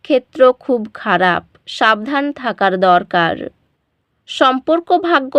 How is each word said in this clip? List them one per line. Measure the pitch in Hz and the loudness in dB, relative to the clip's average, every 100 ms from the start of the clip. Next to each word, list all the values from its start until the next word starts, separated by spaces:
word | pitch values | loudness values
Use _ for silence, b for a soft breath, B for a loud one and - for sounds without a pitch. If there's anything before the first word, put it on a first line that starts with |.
ক্ষেত্র | - 262 - - 254 247 | -2 -2 -2 2 2 2
খুব | - 240 214 | -2 -4 -4
খারাপ, | - 220 180 185 170 - _ - | -10 -4 0 0 -2 -6 _ -18
সাবধান | - 226 214 220 285 285 | -2 0 0 -2 -4 -4
থাকার | 277 247 202 196 180 | -6 -8 -2 -2 2
দরকার। | 185 175 - 180 165 - - - _ _ _ _ _ _ - | 2 2 2 -2 -2 -4 -10 -16 _ _ _ _ _ _ -16
সম্পর্ক | - 269 262 285 330 339 359 | 0 0 0 -2 -2 0 -2
ভাগ্য | 349 320 269 | 0 -2 2